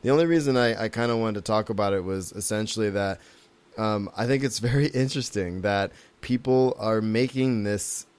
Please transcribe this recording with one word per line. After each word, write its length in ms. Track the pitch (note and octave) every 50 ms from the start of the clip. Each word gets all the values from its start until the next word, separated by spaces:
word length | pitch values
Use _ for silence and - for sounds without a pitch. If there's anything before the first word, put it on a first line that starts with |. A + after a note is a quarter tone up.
| -
The 80 | B2+
only 140 | C#3 D#3 E3+
reason 300 | E3 E3+ E3 D3 C#3 C3
I, 260 | B2 A#2+ A#2 A2 G2 A2
I 60 | G#2+
kinda 260 | - A#2 A#2+ A#2+ A#2
wanted 180 | A2+ A2+ A2 G#2+
to 60 | G#2 F2 -
talk 200 | G#2+ G#2+ G#2 -
about 220 | A2 G2 G#2 G2 G2
it 100 | G2 F2+
was 300 | F#2+ F#2+ F#2+ F#2 F2+ -
essentially 560 | G2+ G#2 - A2 G#2+ A2 G#2+ - A2+ A2 G#2
that, 280 | G2 G2+ G2+ G2 F#2+ - - - - - - _ _ _ _ _ -
um, 340 | - A2 G#2+ G#2+ G#2 G2+ - -
I 100 | - A2+
think 160 | A#2+ C#3 C3+ C#3
it's 160 | C3 - -
very 280 | A2 A#2+ A#2+ C#3+ D3
<laughs> 60 | D#3 -
interesting 680 | - C3 C3+ - C#3+ A#2+ - - G#2 F#2 F2 F2+ F#2+
that 300 | F#2 G2+ G2+ G2 G2 G2 - - - - _ _
people 560 | - - B2+ B2 B2+ C3 C3 C3 C3 B2+ B2
are 240 | - G#2 A2 A2 A2
making 640 | G#2+ A2 A2 A2+ B2+ C3 C3 C3 C3 C3 B2 A2 G#2
this 420 | G#2 G#2 G2+ - - - - - _ _